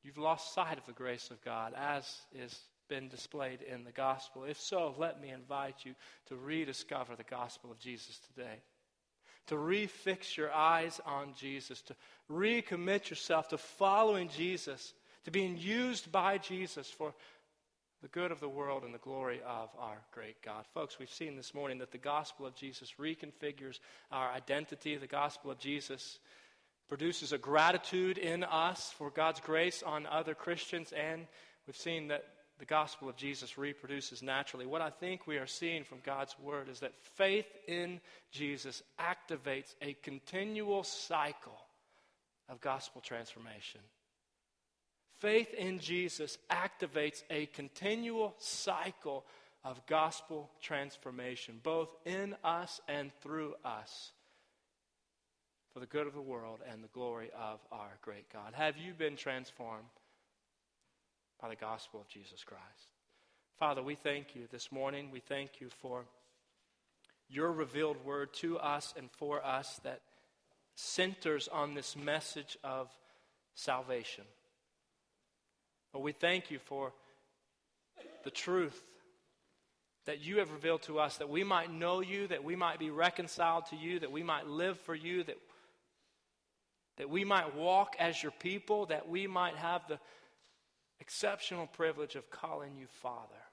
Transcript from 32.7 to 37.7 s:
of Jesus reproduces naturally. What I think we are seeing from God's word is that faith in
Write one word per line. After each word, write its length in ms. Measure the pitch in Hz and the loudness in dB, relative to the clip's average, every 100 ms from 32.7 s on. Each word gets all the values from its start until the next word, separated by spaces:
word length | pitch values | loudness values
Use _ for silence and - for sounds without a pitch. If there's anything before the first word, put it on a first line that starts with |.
| 156 151 - 135 | 4 4 -2 -8
of 80 | 123 | -4
Jesus 400 | 139 135 123 - | -4 -4 -6 -4
reproduces 640 | 143 143 135 139 135 123 | -4 -4 -6 -4 -4 -6
naturally. 440 | 131 135 139 131 127 | 0 0 0 -6 -4
What 160 | 156 | -2
I 80 | 160 | -2
think 360 | - 175 185 - | -2 -4 -4 -2
we 120 | 147 | -2
are 80 | 131 | -2
seeing 380 | - 170 165 | -2 -2 -2
from 160 | 143 131 | -6 -10
God's 320 | 135 139 139 - | -4 -2 -2 -6
word 300 | 143 147 135 | -6 -4 -4
is 120 | 123 | -6
that 120 | 131 - - - | -6 -8 -20 4
faith 300 | 196 202 208 - | 6 6 2 -8
in 320 | - | -4